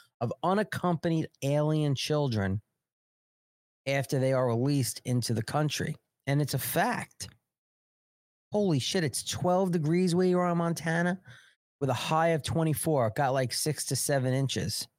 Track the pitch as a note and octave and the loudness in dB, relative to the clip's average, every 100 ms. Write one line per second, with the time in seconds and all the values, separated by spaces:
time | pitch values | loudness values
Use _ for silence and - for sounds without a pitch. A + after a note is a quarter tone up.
0 | - - B2 - E3+ G3 G#3 - F3+ E3+ | -20 -8 -8 -2 0 0 0 -2 -2 0
1 | F3 D#3+ - _ C#3 D3 D3+ D#3 D3+ C3 | 0 0 -2 _ -2 0 2 2 0 0
2 | - D3+ C#3+ A2 G2 G2+ - _ _ _ | 0 0 0 0 0 -2 -6 _ _ _
3 | _ _ _ _ _ _ _ _ - C#3 | _ _ _ _ _ _ _ _ -2 -2
4 | C3 C#3 C3 C3 B2+ A#2 C3+ C#3+ B2 - | 0 0 2 2 2 2 2 2 0 -4
5 | - B2 A2+ A2 A2 D3 D3+ - - - | -2 -2 0 -2 -2 -2 0 -2 -6 -8
6 | _ _ - C#3+ C#3+ C3 - E3 G#3 - | _ _ -2 0 0 -4 -2 0 0 -2
7 | - - - - _ _ _ _ _ _ | -8 -14 -16 -18 _ _ _ _ _ _
8 | _ _ _ _ _ G#3 G3+ C#3+ - F#3+ | _ _ _ _ _ 0 2 2 0 0
9 | D#3 - - - F3+ F3+ F#3+ E3+ D3+ F3 | 0 -2 -6 -2 2 2 2 0 2 2
10 | F#3 E3+ F#3 F3+ F3+ E3+ E3+ E3 E3+ E3 | 2 4 4 4 2 2 0 -2 -2 0
11 | F3 F#3 - - - _ _ - C3+ A#2 | 0 -2 -8 -20 -20 _ _ -4 -2 -2
12 | - D#3 E3+ D#3+ - E3 D#3+ C#3+ D#3+ D3 | 0 2 4 2 0 0 0 0 0 2
13 | A2 B2 C#3 C3+ B2+ - D#3 D3 - C3 | 0 0 0 0 -2 -2 -2 -4 -4 -4
14 | - C#3+ B2+ C3 C3+ - - - - | 0 0 2 0 0 -2 -4 -4 -8